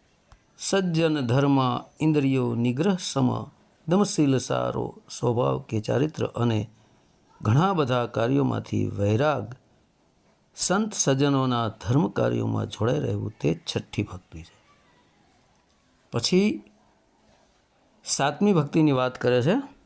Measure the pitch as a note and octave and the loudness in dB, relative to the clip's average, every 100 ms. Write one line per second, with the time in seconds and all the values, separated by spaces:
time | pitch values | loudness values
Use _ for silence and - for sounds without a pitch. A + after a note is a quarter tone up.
0 | _ _ _ _ _ - - G3 F#3 D#3+ | _ _ _ _ _ -12 -4 -2 0 2
1 | E3 D3+ A#2+ C3 C#3+ C#3 B2+ B2 - - | 2 0 0 2 4 4 2 0 -6 -2
2 | D#3 D3 C3+ C3+ B2 A#2 A#2+ B2 F#3+ F#3 | 2 2 2 2 0 0 0 0 0 0
3 | - C#3 B2+ A2+ A2 - _ _ - F#3 | -2 0 0 0 -6 -16 _ _ 0 2
4 | G3+ - C#3+ C3 - B2+ B2 A#2+ A#2+ - | 2 2 2 2 0 -2 -2 -4 -6 -10
5 | - - B2 A#2 C3+ C3 C3 A2+ G#2+ A#2 | -18 -4 -2 0 0 -2 -4 -6 -2 0
6 | D3+ C#3+ A#2 - A#2 A2 A2 _ _ _ | -2 -2 -6 -2 0 0 -4 _ _ _
7 | _ _ _ - G#2+ B2+ F#3 F#3 B2+ B2+ | _ _ _ -6 0 2 2 2 0 0
8 | A#2 - A#2 C#3 C3 A2 A2 G#2 G#2 G2+ | -2 -2 0 2 0 -2 -4 -4 -2 -2
9 | G2+ A2 D3 C3 G#2+ B2 _ _ _ _ | 0 2 2 -2 -6 -14 _ _ _ _
10 | _ _ _ _ _ - - F#3 A3 - | _ _ _ _ _ -6 -2 0 -2 -2
11 | - C3+ C#3+ C#3 C3 A#2+ A2+ - F2+ C3 | 0 2 2 2 0 0 -2 -4 0 2
12 | G3 - A#2+ A#2+ A2 A2 G#2 - A2+ D3 | 2 0 0 0 -2 -2 -4 -2 -2 -2
13 | B2 G#2 G#2 - C#3+ E3 - A#2 - - | -2 -4 -6 -4 -4 -4 -6 -8 -6 -6
14 | G2+ F#2 - D#2+ E2 _ _ _ _ _ | -6 -8 -18 -20 -20 _ _ _ _ _
15 | _ _ _ _ _ _ _ _ _ _ | _ _ _ _ _ _ _ _ _ _
16 | _ A#2 - F3+ G#3 - - _ _ _ | _ -4 0 2 2 -2 -10 _ _ _
17 | _ _ _ _ _ _ _ _ _ _ | _ _ _ _ _ _ _ _ _ _
18 | - - C#3+ C#3+ G#3 F3+ C#3+ E3+ D#3 C3 | -4 -2 -2 0 2 2 2 2 4 2
19 | B2+ B2 B2+ B2 B2+ A#3+ C4+ - | 0 -2 0 2 2 0 -2 -14